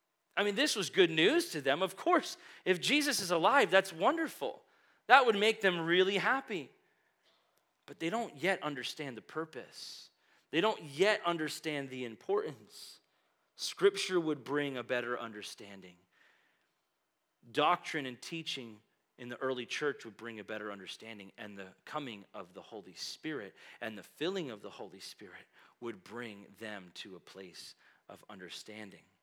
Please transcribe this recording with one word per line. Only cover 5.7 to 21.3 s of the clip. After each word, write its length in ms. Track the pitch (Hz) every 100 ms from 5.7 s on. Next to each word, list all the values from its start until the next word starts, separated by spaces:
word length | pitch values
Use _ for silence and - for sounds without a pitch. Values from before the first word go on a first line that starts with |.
| 175 165
really 320 | 180 190 202
happy. 520 | 180 262 - 196 131 _ _ _ _ _ _ _ _ _ _ _ -
But 140 | -
they 100 | 165
don't 260 | 220 220 139
yet 260 | 170 185
understand 540 | 151 139 120 - 143 117
the 60 |
purpose. 880 | - 156 160 139 90 - - - - _ _ _ _
They 80 | 156
don't 240 | 208 -
yet 380 | 160 139 196 208 175
understand 640 | 170 151 - 160 147 139
the 140 | 127
importance. 960 | 123 110 - 202 - 123 - - - - _ _ _ _ _ -
Scripture 640 | - - 196 196 - 185
would 240 | 160 143
bring 320 | 117 143 143 131
a 80 |
better 340 | 120 123 120 120
understanding. 800 | 117 107 101 - 101 98 90 87 _ _ _ _ _ _ _ _ _ _ _ _ _ _ 123
Doctrine 560 | 120 151 175 - 156 135
and 160 | 120
teaching 540 | - 165 160 - 117 107 _ _ _ -
in 100 | 123
the 120 | 123
early 240 | 131 127 117
church 400 | - 147 143 117
would 120 | 98
bring 220 | 117 110
a 40 |
better 280 | 98 107 104
understanding, 600 | 101 92 - 113 107 95